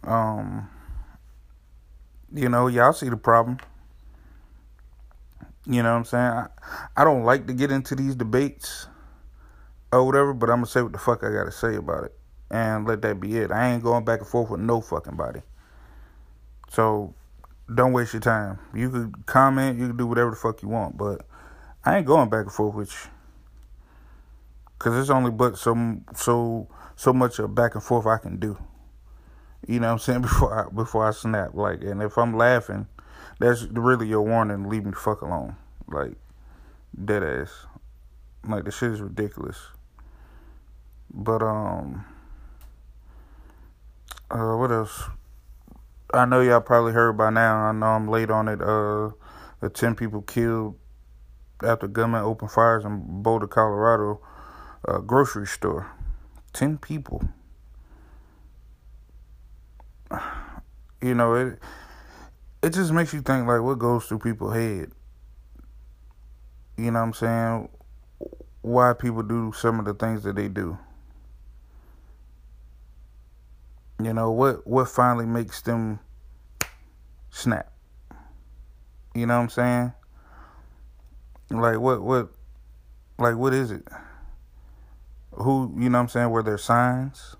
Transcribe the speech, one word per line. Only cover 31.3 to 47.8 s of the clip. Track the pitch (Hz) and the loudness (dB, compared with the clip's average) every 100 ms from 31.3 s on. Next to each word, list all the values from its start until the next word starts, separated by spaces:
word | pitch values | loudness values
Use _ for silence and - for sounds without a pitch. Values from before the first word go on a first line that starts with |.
| 107 92 | -4 -4
Like, | 82 101 90 | -4 -4 -4
and | 98 98 | -6 -6
if | 104 - | -2 0
I'm | 117 113 | 0 4
laughing, | 117 123 - 98 101 - - - - - | 4 4 0 -8 -10 -14 -20 -20 -20 0
that's | 120 120 | 2 2
really | 117 113 117 127 110 | -2 0 2 2 2
your | 107 | 0
warning. | 107 117 107 101 98 | 2 2 2 -2 -4
Leave | 110 101 | -4 -6
me | |
the | 95 | -6
fuck | - 104 | -4 -4
alone. | - 85 58 - - - - | -4 -6 -6 -14 -18 -20 -10
Like, | 73 67 - - - - - - - - - | -6 -6 -8 -20 -20 -20 -20 -20 -20 -20 -14
dead | 98 104 | -4 -2
ass. | 85 64 71 - - - - - - - - - - | -2 -4 -8 -14 -20 -20 -20 -20 -20 -20 -20 -18 -8
Like, | 107 95 | -6 -6
the | |
shit | - 120 | -4 -4
is | 107 | -4
ridiculous. | 101 87 104 - - - - - - - - - - - - - - - - - - | -8 -6 -6 -6 -12 -12 -18 -20 -20 -20 -20 -20 -20 -20 -20 -20 -20 -20 -20 -20 -18
But, | - 107 113 | -10 -2 0
um, | 110 107 101 90 71 65 101 - - - - - - - - - - - - - - - - - - - - - - | 0 -2 -4 -6 -8 -12 -14 -20 -20 -20 -20 -20 -20 -20 -20 -20 -20 -20 -20 -20 -20 -20 -20 -20 -20 -20 -20 -20 -8
uh, | 117 110 113 | -4 0 0
what | 127 | 0
else? | 117 107 - - - - - - - - - - - - | 0 -2 -8 -12 -12 -18 -20 -20 -20 -20 -20 -20 -20 -2
I | 123 123 | 2 4
know | 127 | 6
y'all | 127 120 | 6 6
probably | - 120 117 | 6 4 4
heard | 113 117 107 | 4 4 4
by | 110 | 2
now. | 110 113 110 | 4 4 4
I | 107 | 0
know | 110 | 0